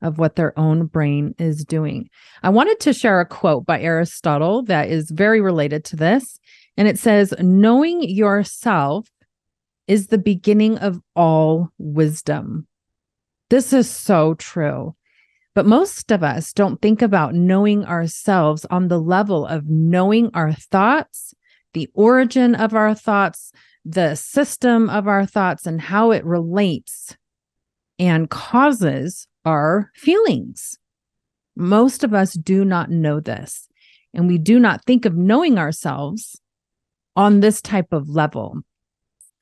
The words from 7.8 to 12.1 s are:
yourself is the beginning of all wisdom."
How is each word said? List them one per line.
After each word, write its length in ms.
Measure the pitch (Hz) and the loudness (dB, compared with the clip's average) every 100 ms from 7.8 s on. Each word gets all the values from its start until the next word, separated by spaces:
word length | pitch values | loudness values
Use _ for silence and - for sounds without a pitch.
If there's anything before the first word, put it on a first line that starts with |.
| 320 349 | 2 0
yourself 1080 | 220 190 208 202 202 - 240 180 139 175 226 _ _ _ _ _ _ _ - | -4 0 0 0 -2 -6 -2 0 0 -4 -8 _ _ _ _ _ _ _ -2
is 200 | 208 196 | -2 0
the 120 | 220 | 0
beginning 600 | 208 185 - 208 214 220 | 0 -2 2 2 2 0
of 220 | 202 175 - | -4 -6 -6
all 560 | 170 165 160 156 160 170 - | 0 2 4 2 0 -2 -8
wisdom." 920 | 151 147 156 | -6 0 0